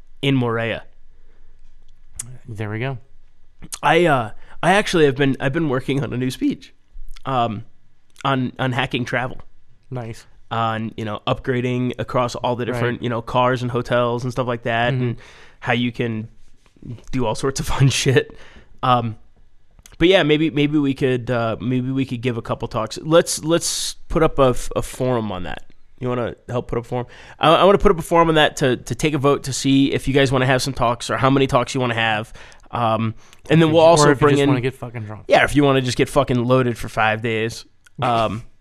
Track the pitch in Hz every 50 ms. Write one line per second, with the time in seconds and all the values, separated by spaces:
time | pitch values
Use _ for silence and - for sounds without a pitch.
0 | - - - - - 139 139 131 120 120 113 113 113 117 101 73 - - - -
1 | - - - - - - - - - - - - - - - - - - - -
2 | - - - - - 120 127 117 - - 117 98 110 104 107 110 123 135 135 117
3 | - - - - - - - - - - - - - - - - - 151 156 170
4 | 175 165 147 127 113 104 - - - - - - - 160 190 202 208 - - 175
5 | 156 143 131 127 143 135 131 - - 135 135 170 165 151 127 131 - - 135 139
6 | - - 120 123 127 127 127 - - 294 240 - - - - - - _ - -
7 | - - - - - 131 135 123 117 113 110 - 113 - - - - - - -
8 | - - - - - 139 139 131 127 120 - - 131 127 123 131 127 123 - 127
9 | 120 - - 123 123 127 - - - - - - - - - - _ - 127 127
10 | 117 113 113 - - - - - - - 117 113 113 113 110 110 110 110 - -
11 | 107 107 104 101 - - 127 - - - 131 123 120 127 123 123 123 123 - -
12 | 113 - - 131 123 120 - - - 127 123 113 120 110 127 120 120 120 120 -
13 | - 123 120 113 117 - - 127 123 123 127 123 123 123 117 120 120 - 131 123
14 | 123 120 120 120 120 127 117 131 127 120 120 117 - 131 113 113 120 123 123 127
15 | 127 120 113 - - - - - - - - - - - 123 120 120 123 117 -
16 | 127 117 113 110 107 113 - - - - - - _ _ _ - - - 120 107
17 | - - - 131 123 107 107 - - 135 135 - - - - - 127 120 117 -
18 | - 139 127 - - - - - - - - - - - - - - 131 127 143
19 | 139 117 104 - - - - - - - - - - - - - - - - -
20 | 165 175 185 190 156 147 151 151 160 160 - 147 147 147 147 156 143 139 131 -
21 | 135 127 127 127 117 120 127 117 117 113 107 - 90 120 127 127 123 127 135 135
22 | 135 127 131 120 113 127 120 117 113 - 123 - - 120 - 120 110 110 - -
23 | - 156 156 170 - - - - 101 156 170 170 - - - - - - - -
24 | - - - 175 160 156 - - 135 127 123 - - - - - 117 - - -
25 | 131 127 127 117 110 104 95 92 87 78 60 - - - - - - - - -
26 | 127 123 123 123 117 101 - - _ - 117 123 117 - - 117 113 - 123 123
27 | 120 - - - - - - - - 147 165 127 156 185 202 - - 208 190 160
28 | 160 - 175 170 170 165 160 156 151 127 - - 151 131 123 - - - 123 -
29 | - 156 147 151 131 143 139 - - 135 123 - - 139 135 139 139 - - 127
30 | - 135 127 139 139 127 131 131 127 127 135 127 - 143 131 - 131 117 120 117
31 | - - 117 110 113 135 135 143 135 131 139 127 123 - - 135 127 120 117 113
32 | 113 113 110 107 110 - - - - - - - - - - - 120 113 110 110
33 | 113 110 110 - - - - - - - - 160 165 156 156 165 160 165 170 156
34 | 147 147 143 135 147 147 143 143 139 143 139 123 117 131 127 - - 123 113 123
35 | 107 104 107 104 - - 262 151 123 110 - 139 143 139 135 135 131 127 117 -
36 | 139 - - 147 131 - 143 127 117 120 127 131 131 123 117 - - 113 - -
37 | 110 110 107 110 110 117 113 110 110 117 117 - - _ _ _ _ - - -
38 | 120 127 120 117 113 107 95 110 - - - _